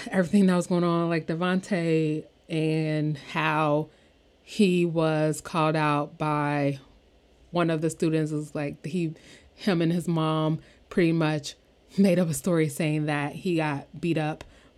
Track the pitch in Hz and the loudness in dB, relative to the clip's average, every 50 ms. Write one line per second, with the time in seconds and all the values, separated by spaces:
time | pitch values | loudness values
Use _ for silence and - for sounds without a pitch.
0 | - - - 190 175 156 208 202 190 185 180 175 170 175 180 175 175 175 170 170 | -4 -2 0 0 0 4 4 4 6 6 4 2 0 0 0 0 2 2 2 0
1 | 170 165 170 160 160 - 165 160 180 180 185 185 - - 208 170 165 165 160 160 | 0 0 0 -2 -2 -2 -4 -2 0 0 0 0 -2 -2 -2 0 0 2 2 2
2 | 156 151 156 156 - - _ _ _ - 170 156 160 156 156 160 156 156 156 156 | 2 0 -2 -4 -6 -10 _ _ _ -6 -2 0 0 0 0 0 0 0 0 0
3 | 151 151 151 - - - - 160 151 156 151 156 156 147 147 151 156 - - _ | 0 -2 -2 -4 -6 -6 -4 0 0 0 2 2 2 2 2 0 -2 -4 -10 _
4 | _ _ _ _ _ _ _ _ _ - - - 208 185 180 175 175 170 160 165 | _ _ _ _ _ _ _ _ _ -4 0 2 4 4 4 2 2 0 2 0
5 | 160 156 156 151 156 156 151 - - - - 165 156 156 160 156 151 147 147 143 | 2 2 2 2 0 0 0 -4 -6 -6 -2 0 0 2 2 2 2 2 0 0
6 | 147 - - - 156 151 151 147 147 147 147 147 143 143 139 139 - - - _ | -2 -4 -6 -4 -2 -2 0 0 0 0 0 0 0 0 -2 -4 -10 -20 -20 _
7 | _ _ _ _ _ _ _ _ - - 170 175 170 165 165 156 165 160 160 - | _ _ _ _ _ _ _ _ -12 -4 -2 0 0 2 0 0 0 -2 -2 0
8 | 185 160 160 156 156 151 156 147 151 151 - 156 143 143 156 - - 151 170 180 | 0 0 2 2 0 0 -2 -4 -6 -6 -6 -6 -6 -6 -8 -8 -8 -6 -4 -2
9 | 165 156 160 - - - - - - - _ - - 208 175 165 165 165 175 180 | -2 -4 -6 -10 -18 -20 -20 -20 -20 -20 _ -6 -2 0 0 2 2 2 0 0
10 | 151 175 165 160 156 156 160 156 156 156 160 156 - - - - _ - - 202 | 0 -2 0 0 0 0 0 0 0 0 0 -2 -6 -12 -20 -20 _ -4 0 2
11 | 175 165 165 165 156 151 156 147 - - - _ _ _ _ _ _ - - 196 | 2 4 4 2 2 0 0 -2 -6 -10 -14 _ _ _ _ _ _ -4 0 2
12 | 196 190 175 180 180 165 143 - - 190 170 160 156 147 135 - 165 151 151 156 | 4 4 4 2 0 0 -2 -4 -2 0 2 2 0 0 -2 -2 -2 -2 0 -2
13 | 151 151 147 147 143 147 - 165 - 185 170 160 156 151 143 143 - - - 147 | -2 -2 -2 -2 -4 -6 -6 -6 -4 -2 -2 0 0 -2 -4 -6 -8 -12 -12 -6
14 | - 170 151 160 156 151 160 - - - - - - - - | -2 -2 0 0 -2 -4 -6 -8 -12 -20 -20 -20 -20 -14 -6